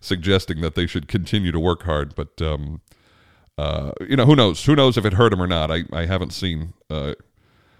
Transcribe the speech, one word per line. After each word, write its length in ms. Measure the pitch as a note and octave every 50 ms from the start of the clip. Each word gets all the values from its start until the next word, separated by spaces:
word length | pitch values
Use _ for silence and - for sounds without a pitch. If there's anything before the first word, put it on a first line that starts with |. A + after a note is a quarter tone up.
suggesting 580 | - - G2 F2+ D#2 G2 G2 F#2 - - E2+ D#2
that 160 | E2 D#2+ -
they 120 | F#2+ F2
should 200 | E2 - F2+ D2
continue 460 | - - G2 E2 - A2 G#2 F#2+ E2+ D2+
to 60 | E2
work 240 | D#2+ F2+ E2+ - -
hard. 320 | E2+ D2+ D2 C#2+ C#2+ -
But, 260 | - D2+ - _ -
um, 400 | E2+ D#2 D2+ D2 D2 C#2+ D#2 D2+ - _ _ _ _ _ _ _ _ _ _ _ _ _ _
uh, 340 | - D2 D2+ D#2 D#2 C#2 C#2 - - F#2
you 80 | G#2 C3+
know, 100 | C3 A#2
who 120 | C#3+ D3+
knows? 260 | C#3 A2+ F#2+ E2 - -
Who 100 | C3+ D#3
knows 220 | C#3+ C3+ C3 A#2
if 80 | A#2+ F#2+
it 80 | G#2+ F#2
hurt 200 | G#2+ A#2+ A2 G2+
'em 80 | F#2
or 60 | F2+
not? 220 | F2+ F2 E2 D#2 D#2
I, 140 | D#2+ E2+ E2 -
I 140 | - E2 E2+
haven't 260 | E2+ F#2+ F2+ F2+ -
seen, 420 | - - G2 F2+ E2 D#2 E2 F2 - _ _ -
uh, 260 | D#2 D2+ C#2 D2 - - _ _ _ _ _ _ _ _ _ _ _